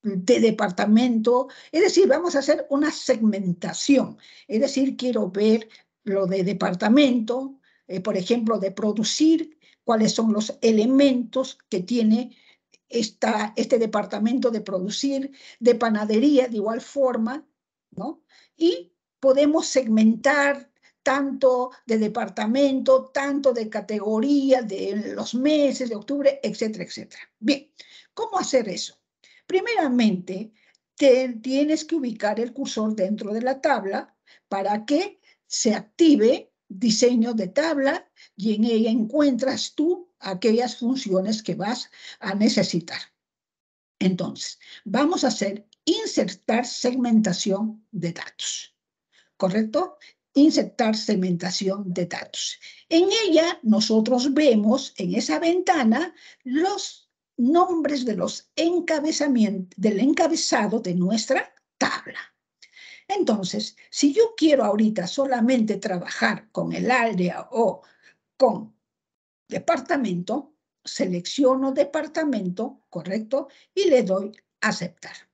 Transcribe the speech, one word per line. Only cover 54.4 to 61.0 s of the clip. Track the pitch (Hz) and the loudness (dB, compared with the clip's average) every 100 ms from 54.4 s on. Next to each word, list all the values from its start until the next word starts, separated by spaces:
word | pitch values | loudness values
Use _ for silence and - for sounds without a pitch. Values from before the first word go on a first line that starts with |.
| 302 220 208 262 - - | 4 4 2 0 -2 -8
en | 185 196 | -4 -4
esa | - 311 | -2 -2
ventana | 330 359 359 339 226 240 349 - - _ | 0 0 0 0 2 0 -2 -8 -20 _
los | 254 269 370 415 - - _ _ _ - | -6 -2 -2 -4 -8 -14 _ _ _ -2
nombres | 240 339 370 339 285 294 | 2 2 2 0 -2 -2
de | 240 196 | -4 -4
los | 180 - _ - | -4 -6 _ -2
encabezamien-, | 330 359 349 311 302 311 294 240 214 190 185 - | 0 0 -2 -2 -2 -2 0 2 2 0 -8 -2
del | 214 196 | 0 2
encabezado | 262 294 320 320 - 247 208 220 | 0 2 2 0 0 0 0 -2
de | 185 | -2
nuestra | 180 | -2